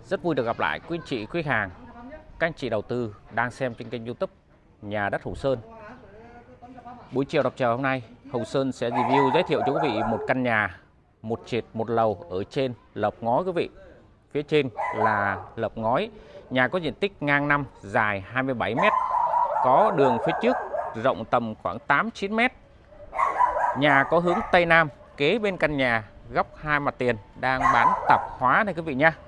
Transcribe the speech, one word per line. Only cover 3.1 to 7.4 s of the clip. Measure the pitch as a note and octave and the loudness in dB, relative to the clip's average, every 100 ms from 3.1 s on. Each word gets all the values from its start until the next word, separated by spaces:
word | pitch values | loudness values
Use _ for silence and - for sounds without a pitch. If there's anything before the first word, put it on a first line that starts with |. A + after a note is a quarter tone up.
| G2+ - | -8 -8
đang | - A#2+ | -4 -4
xem | - C3 | -2 -6
trên | A2+ A#2 | -6 -10
kênh | A#2+ | -10
YouTube | A2+ A#2 F#3+ _ _ _ _ _ | -8 -6 -8 _ _ _ _ _
Nhà | G#2 G#2 G2+ | -6 -2 -2
đất | C3+ | -2
Hồng | B2 | -6
Sơn. | A#2 C#3 B2 A2 - - B3 - G#3+ A#3+ A#3+ - B3+ - - - B3 - | -4 -2 -2 -4 -18 -18 -18 -20 -20 -20 -20 -20 -20 -20 -20 -18 -20 -8
Buổi | B2+ | -4
chiều | C#3 D#3 | -2 0